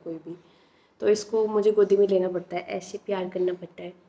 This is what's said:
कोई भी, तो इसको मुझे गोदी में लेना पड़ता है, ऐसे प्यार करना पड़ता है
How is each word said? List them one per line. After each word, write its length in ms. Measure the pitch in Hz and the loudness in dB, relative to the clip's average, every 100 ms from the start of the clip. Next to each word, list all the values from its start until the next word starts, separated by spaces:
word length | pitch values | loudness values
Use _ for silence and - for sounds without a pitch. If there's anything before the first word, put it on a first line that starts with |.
कोई 100 | 170 | -12
भी, 220 | 160 165 170 _ _ _ _ _ _ | -12 -12 -16 _ _ _ _ _ _
तो 80 | - | 0
इसको 380 | 208 - 220 220 | 0 0 0 0
मुझे 260 | 214 202 | 2 2
गोदी 240 | 208 196 196 | 4 4 4
में 100 | 202 | 4
लेना 200 | 190 185 | 4 0
पड़ता 280 | 180 175 175 | -2 -6 -8
है, 60 | |
ऐसे 360 | - 175 - 196 - | -6 -8 -8 -14 -6
प्यार 220 | 190 185 | -6 -4
करना 240 | 185 180 | -2 -2
पड़ता 300 | 180 180 - | -2 -10 -14
है 100 | 175 - | -16 -16